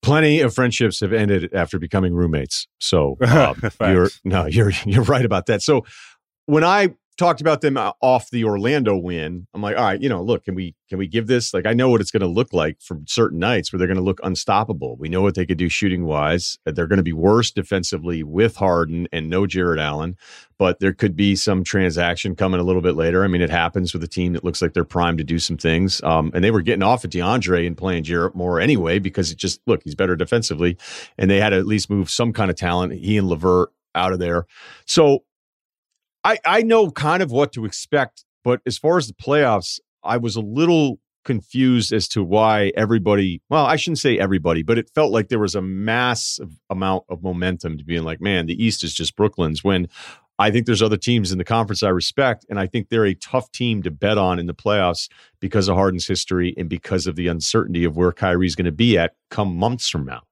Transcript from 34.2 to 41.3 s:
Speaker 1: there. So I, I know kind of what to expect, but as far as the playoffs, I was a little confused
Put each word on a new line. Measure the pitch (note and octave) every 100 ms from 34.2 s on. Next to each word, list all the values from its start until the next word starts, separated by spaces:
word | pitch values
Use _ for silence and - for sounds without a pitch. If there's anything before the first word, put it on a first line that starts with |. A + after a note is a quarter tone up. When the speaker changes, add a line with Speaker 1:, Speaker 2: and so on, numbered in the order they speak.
Speaker 1:
there. | F2 E2+ E2+ - - - -
So | - D3+ C#3 _ _ _ _ _ _ _ _ _ _
I, | F#3 A3
I | D#3+ G3+
know | A3+ A3+ G3+
kind | - D3 F3+
of | F3
what | A#2+ C#3+
to | -
expect, | A2 - - D3 B2+ _ _ _
but | B2 B2 -
as | A2
far | D3+ F3
as | A#2+
the |
playoffs, | F2+ - D3 C#3 G#2+ F2+ - _ _
I | D#2+ A#2+
was | A#2 G#2+
a |
little | G#2 A#2+ E3 E3+ D3 A2 _ _
confused | -